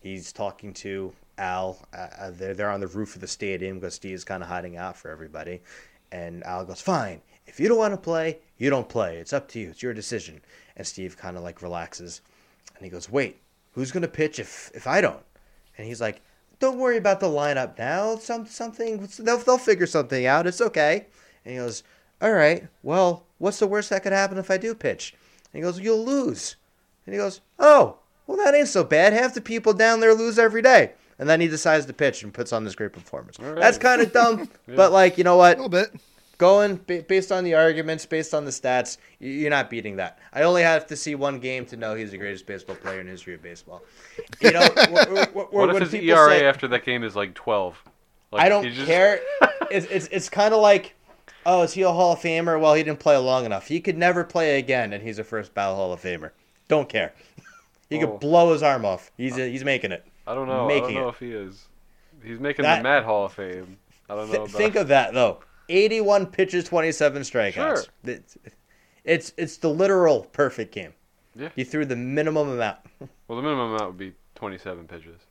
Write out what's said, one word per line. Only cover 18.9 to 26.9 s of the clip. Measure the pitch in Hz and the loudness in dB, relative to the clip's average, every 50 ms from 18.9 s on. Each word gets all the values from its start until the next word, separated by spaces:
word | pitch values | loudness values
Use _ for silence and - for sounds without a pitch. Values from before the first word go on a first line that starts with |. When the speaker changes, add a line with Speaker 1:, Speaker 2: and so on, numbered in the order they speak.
| 220 208 196 196 - - | -8 -8 -10 -14 -16 -6
Speaker 1:
they'll, | 220 233 240 240 | -2 0 0 2
they'll | 240 247 254 | 4 4 2
figure | 247 254 - 208 175 180 | 4 4 2 2 2 2
something | 170 - 160 135 - 135 131 123 | 0 0 -2 -2 0 -2 0 2
out. | 127 135 156 170 | 4 4 4 2
It's | 175 175 - | 0 -2 -2
okay." | 240 220 220 160 147 151 165 208 202 _ _ _ _ _ _ _ _ | -2 0 2 2 2 2 2 0 -4 _ _ _ _ _ _ _ _
And | - 127 | -14 -10
he | 127 | -8
goes, | 123 120 110 - _ _ _ _ _ _ _ _ | -8 -8 -10 -12 _ _ _ _ _ _ _ _
"All | - 220 | 0 0
right, | 220 180 151 151 170 175 - - _ _ | 4 4 4 4 4 2 -4 -16 _ _
well, | - - 156 185 190 180 170 170 _ _ _ _ | -6 -2 0 2 2 2 0 -4 _ _ _ _
what's | 160 196 208 - | -4 -4 0 0
the | 220 | -2
worst | 196 202 208 202 - | 0 0 -4 -4 -4
that | 202 190 190 | -6 -4 -2
could | 202 196 | -2 0
happen | 196 196 196 190 | 0 0 -2 -4
if | 190 185 - | -8 -2 -2
I | 190 | -2
do | 185 208 226 226 | -2 -2 -6 -10
pitch?" | 220 - 135 92 - - - _ _ _ _ _ _ _ _ - | -4 -4 -6 -6 -6 -10 -16 _ _ _ _ _ _ _ _ -12
And | 147 | -8
he | |
goes, | 160 175 175 180 | -6 -6 -6 -4
"You'll | 190 220 226 220 226 | 0 0 0 0 0
lose." | 247 277 277 254 156 117 - - - - _ _ _ _ _ _ _ | -2 -2 -2 -2 -4 -6 -6 -10 -14 -14 _ _ _ _ _ _ _